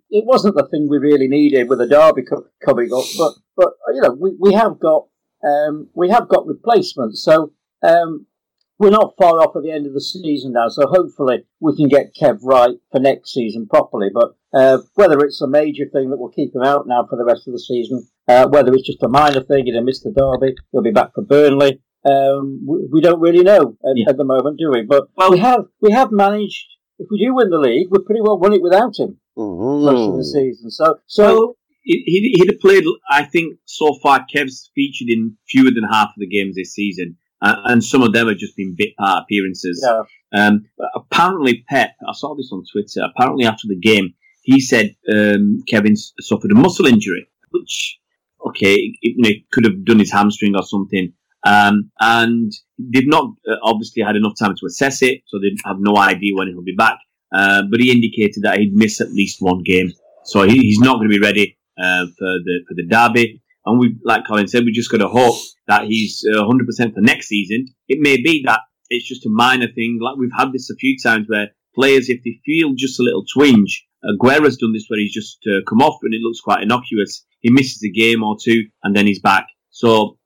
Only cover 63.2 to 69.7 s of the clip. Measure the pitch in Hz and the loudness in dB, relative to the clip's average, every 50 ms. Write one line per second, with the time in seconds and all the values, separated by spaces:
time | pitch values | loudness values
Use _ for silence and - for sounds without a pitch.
63.2 | 113 107 - - _ _ _ _ - 104 117 123 123 117 107 117 - 113 110 104 | 0 -2 -4 -12 _ _ _ _ -4 0 2 2 2 2 0 -2 -4 -2 -2 -2
64.2 | - - 107 104 101 95 - 120 120 117 110 120 117 - - 110 120 - 107 123 | -2 -2 -2 -2 -2 0 0 -2 0 0 -2 -4 -4 -2 -2 -2 -2 0 2 2
65.2 | 127 120 113 - - - - _ _ - 104 104 110 104 110 113 107 92 - - | 2 2 2 -2 -8 -18 -20 _ _ 0 0 0 0 -2 -4 -4 -4 -6 -6 -4
66.2 | - 107 107 107 104 107 123 131 117 107 104 - 120 110 - - 107 131 147 - | -2 0 0 0 2 2 2 0 0 -2 -2 -4 -4 -4 -2 0 0 0 0 0
67.2 | - - 107 101 98 87 107 123 131 - _ _ _ - 135 151 147 143 135 123 | -4 -6 -4 -4 -4 -4 -4 -6 -6 -8 _ _ _ -4 -2 0 2 2 2 2
68.2 | 120 165 165 151 127 123 110 110 - _ _ _ _ - 123 120 - - 127 120 | 2 0 0 0 0 -2 -2 -2 -4 _ _ _ _ -8 -8 -8 -8 -10 -14 -10
69.2 | - 113 107 113 120 127 131 127 120 113 | -6 -4 0 2 2 2 2 0 -2 -4